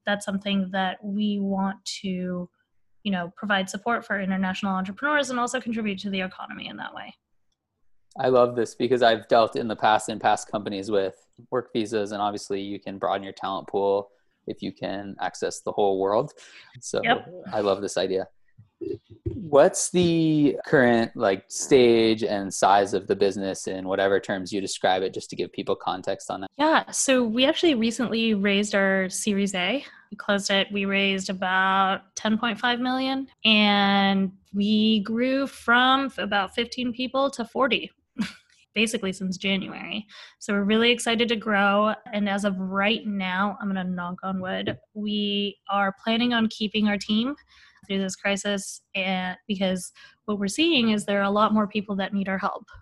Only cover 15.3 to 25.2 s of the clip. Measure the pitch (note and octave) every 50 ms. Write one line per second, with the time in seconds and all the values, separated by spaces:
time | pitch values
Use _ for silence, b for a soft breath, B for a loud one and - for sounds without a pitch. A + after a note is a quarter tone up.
15.3 | - - - F2+ - - - - - - G#2 G2 G2 F#2 F#2+ G2 G#2 A2+ C#3+ D3
16.3 | - - B B B B B B B B2+ - - - G#2 - A3+ C4 - - -
17.3 | - - - F#3+ - G#2+ G2+ G2 F#2+ G2+ G2+ F#2 - - F#2 F#2+ F#2 F#2+ F#2+ -
18.3 | _ _ _ _ _ - - _ _ - E4+ G4 - - _ - - - - A#2
19.3 | - B3 F#3 D#3 C#3+ C#3 D#3 F#3+ G3+ - - - - F3+ F3 E3+ E3 E3 D#3+ D#3
20.3 | D#3 D3+ D3 C#3 - - - - - D3 B2 A#2+ A#2+ A2+ A2+ A#2+ - C3 A#2 G2
21.3 | G2 G2 - - - - - - C#3+ C3 B2 A#2+ A#2 A2+ A2+ A2+ A2 A2 A2 F#2
22.3 | G#2 G2+ G2 F#2+ - - - F#2+ G2 G#2 G2+ F#2+ G2+ F#2 G2 - G2+ F#2+ G2+ G2
23.3 | G2 G#2 G2 F#2+ F#2 - - G2 F#2 F#2+ F#2 F#2 F#2+ G2 G2 G2 G2 F#2+ - -
24.3 | G2+ F#2+ F2+ F2 G#2 G2 F#2+ F#2 - - - G2 F#2 F#2+ F#2+ F#2 - G#2+